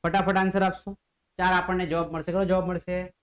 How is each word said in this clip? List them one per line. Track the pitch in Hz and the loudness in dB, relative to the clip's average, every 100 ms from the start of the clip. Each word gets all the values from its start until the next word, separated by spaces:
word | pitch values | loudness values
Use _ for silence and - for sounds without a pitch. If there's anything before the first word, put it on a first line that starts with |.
ફટાફટ | 170 196 180 185 | 2 2 2 2
આન્સર | 190 190 | 2 2
આપશો. | 185 185 - 202 _ _ _ - | 0 0 -12 -16 _ _ _ -2
ચાર | 180 | 2
આપણને | 180 175 180 175 | 2 0 -2 0
જવાબ | 165 160 | -2 -2
મળશે. | 160 156 | -4 -2
કેટલો | 180 190 | -2 2
જવાબ | 185 175 | 0 0
મળશે? | 175 - 180 185 _ | -4 -4 -8 -8 _